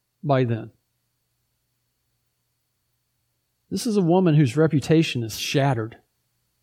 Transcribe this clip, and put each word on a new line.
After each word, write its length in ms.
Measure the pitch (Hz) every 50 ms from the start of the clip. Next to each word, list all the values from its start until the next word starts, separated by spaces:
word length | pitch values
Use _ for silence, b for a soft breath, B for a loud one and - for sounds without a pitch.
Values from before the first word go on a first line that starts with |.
| _ _ _ _ -
by 200 | 139 135 131 131
then. 260 | 117 117 110 117 110 - _ _ _ _ _ _ _ _ _ _ _ _ _ _ _ _ _ _ _ _ _ _ _ _ _ _ _ _ _ _ _ _ _ _ _ _ _ _ _ _ _ _ _ _ _ _ _ _ _ _ _ _ _ _ _ _ _ _ -
This 160 | - 196 -
is 100 | 247 208
a 40 | 208
woman 340 | 180 160 175 190 190 170 147
whose 200 | 156 151 120 120
reputation 680 | 147 160 156 - 135 - - 160 165 160 - - 123 113
is 160 | 104 - -
shattered. 580 | - - - 143 135 143 127 113 110 117 - - _ _ _ _ _ _ _ _ _ _ _ _